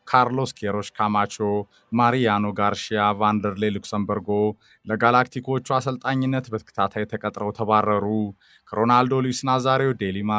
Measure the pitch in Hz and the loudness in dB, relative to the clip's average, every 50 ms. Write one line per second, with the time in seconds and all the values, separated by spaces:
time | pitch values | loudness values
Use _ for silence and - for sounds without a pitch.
0 | _ - - 127 123 120 123 131 131 120 - - - 101 98 104 101 - - - | _ 2 4 4 4 4 2 -2 -4 -4 -6 -6 -6 -4 -4 -4 -6 -8 -4 -2
1 | 110 104 104 104 101 101 - - 107 104 104 104 101 - _ _ _ _ - 117 | -2 0 2 0 0 -2 -2 -4 -2 -2 -2 -2 -4 -8 _ _ _ _ 0 2
2 | 120 120 120 131 123 110 104 104 104 101 101 95 104 101 101 - - - 110 107 | 2 4 4 2 2 2 2 2 0 -2 -2 0 0 0 -2 -2 -6 -4 -2 0
3 | 104 104 104 98 107 104 107 107 98 104 98 95 107 107 101 95 - - - 104 | 0 0 0 2 0 0 2 0 -2 -2 -2 -2 -2 -2 -2 -4 -6 -6 -6 -4
4 | 101 92 104 107 87 98 101 104 104 107 107 - _ _ _ _ _ 104 107 110 | -4 -2 -4 -4 -4 -2 0 0 0 0 -2 -6 _ _ _ _ _ -6 -2 2
5 | - 117 120 123 127 - - 135 123 - 131 131 127 - 139 131 127 135 131 123 | 4 6 6 6 4 2 -2 -8 -6 -4 -4 -4 -2 -2 -2 0 0 -2 -4 -4
6 | - 127 135 131 131 131 135 131 127 - 110 107 - - _ - 98 98 - 107 | -4 -4 -2 -2 -2 -2 -2 -4 -4 -6 -8 -8 -8 -8 _ -2 -2 -2 -2 -4
7 | 107 - - 107 - 107 101 - 104 104 104 - 113 104 107 107 107 104 107 101 | -6 -4 -6 -6 -6 -6 -6 -4 -4 -6 -4 -4 0 2 4 4 4 4 2 2
8 | 101 104 107 110 107 101 98 - _ _ _ _ _ _ - 104 113 120 123 123 | 0 0 0 -2 -2 -4 -6 -12 _ _ _ _ _ _ -2 0 2 4 4 4
9 | 123 127 131 131 127 131 127 - - 135 131 131 123 131 131 131 135 135 127 110 | 4 4 2 0 0 0 -2 -2 -2 0 0 0 2 2 2 2 2 0 0 -2
10 | 104 95 92 98 104 107 107 | -4 -4 -4 -4 -2 -2 -2